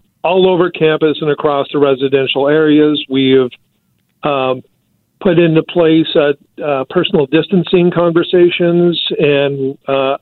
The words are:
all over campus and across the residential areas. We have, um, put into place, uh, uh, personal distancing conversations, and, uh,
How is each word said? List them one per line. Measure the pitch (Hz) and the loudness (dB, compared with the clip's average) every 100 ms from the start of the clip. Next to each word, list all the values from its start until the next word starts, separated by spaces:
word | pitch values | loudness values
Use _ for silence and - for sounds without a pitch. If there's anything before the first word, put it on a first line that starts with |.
| _ _ | _ _
all | 160 185 185 | -2 0 2
over | 180 180 | 2 -2
campus | - 156 156 156 139 | 0 -2 0 -2 -2
and | 156 | -4
across | 139 151 143 139 | -2 -2 -2 -4
the | 147 | 0
residential | 139 131 135 135 131 135 139 | 0 0 0 0 -2 -2 0
areas. | 156 156 151 151 143 - | 2 2 2 2 0 -4
We | 135 131 | -2 2
have, | 131 127 - _ _ _ _ _ _ | 2 0 -6 _ _ _ _ _ _
um, | 151 139 131 131 - _ _ _ _ _ | -6 -4 -4 -6 -10 _ _ _ _ _
put | 190 170 | 0 2
into | 170 160 | 2 2
place, | 156 175 160 160 156 170 | 0 0 2 2 2 0
uh, | 147 143 _ - | 0 -2 _ -12
uh, | 151 139 135 | -6 -6 -4
personal | 180 156 185 131 | -4 -2 -2 0
distancing | 156 - 190 160 185 175 | -2 0 -2 0 2 2
conversations, | 165 170 165 - 180 175 - 175 175 175 165 - 151 | 2 0 0 0 2 2 2 0 2 0 0 -4 -2
and, | 147 143 143 139 135 143 - | 0 0 -2 -2 -6 -6 -4
uh, | 139 135 143 | -2 -2 -4